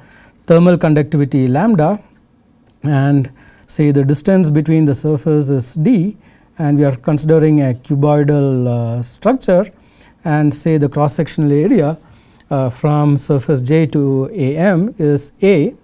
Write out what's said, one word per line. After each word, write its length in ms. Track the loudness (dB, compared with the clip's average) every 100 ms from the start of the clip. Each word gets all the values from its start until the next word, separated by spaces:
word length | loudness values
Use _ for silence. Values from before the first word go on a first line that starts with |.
| -12 -20 _ _ 2
thermal 320 | 4 4 2
conductivity 680 | 2 0 0 -2 0 0 0
lambda, 560 | 0 0 2 0 -2 -8 _ _ _ _ _ _ _
and 480 | -2 0 2 0 -2 -10 -20 _ -12
say 240 | -2 0
the 160 | 2 0
distance 460 | 0 0 2 2
between 340 | 0 0 2 2
the 80 |
surface 560 | 0 -2 -2 0 0 0
is 240 | -4 -4
d, 420 | -4 0 0 -2 -6 -18 _ _ -6
and 180 | -2 2
we 60 |
are 120 | 0 0
considering 640 | -4 -2 2 2 4 2
a 120 | 0
cuboidal, 960 | -4 -4 -2 2 2 2 0 0 0 -2
uh, 340 | -2 -4 -6
structure, 680 | -8 -4 -2 -2 0 0 -2 -10 _ _ -20 _
and 300 | -4 0 0
say 240 | -2 -2 0
the 100 | 0
cross 280 | 0 -2 -2
sectional 360 | -6 -2 0
area, 460 | 0 2 0 0 -4 -12 -20 _ _ _
uh, 180 | -4 -4
from 480 | -4 -2 0 2 0
surface 420 | 0 -2 0 -4
J 280 | 0 0 0
to 420 | 0 0 -2 -4
A 240 | -4 -4 0
M 380 | 0 0 -2 -2
is 320 | -2 -2 -4 -2
A 320 | 0 2 0 -6